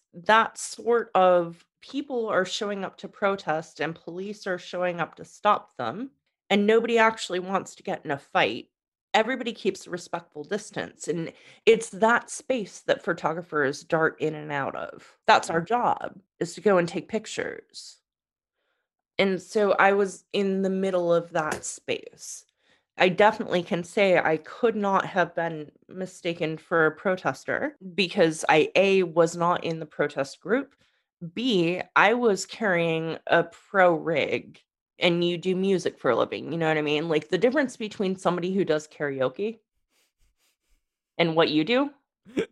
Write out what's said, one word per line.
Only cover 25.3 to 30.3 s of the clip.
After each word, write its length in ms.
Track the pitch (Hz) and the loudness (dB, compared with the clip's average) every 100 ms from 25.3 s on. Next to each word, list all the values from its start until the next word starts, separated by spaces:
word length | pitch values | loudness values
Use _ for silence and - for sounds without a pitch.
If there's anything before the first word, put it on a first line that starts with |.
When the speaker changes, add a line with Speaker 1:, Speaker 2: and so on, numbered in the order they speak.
Speaker 1:
been 380 | - 165 160 151 _ _ | -2 -6 -6 -14 _ _
mistaken 720 | 185 185 - 175 170 160 156 | -12 -12 -8 -8 -4 -6 -6
for 280 | - 170 156 | -2 2 2
a 60 | 156 | 2
protester 800 | 202 185 151 135 - - 294 - 190 170 | -4 -2 -4 -6 -6 -4 -4 -8 -8 -4
because 500 | 175 190 165 156 - | -2 2 2 2 4
I, 240 | 156 151 165 | 4 4 2
A, 260 | 196 190 | 4 4
was 340 | 175 160 165 170 | 2 2 2 2
not 280 | 170 175 | -2 0
in 160 | - 160 | -4 -8
the 80 | 156 | -10
protest 520 | - 147 - 139 | -4 -4 -4 -8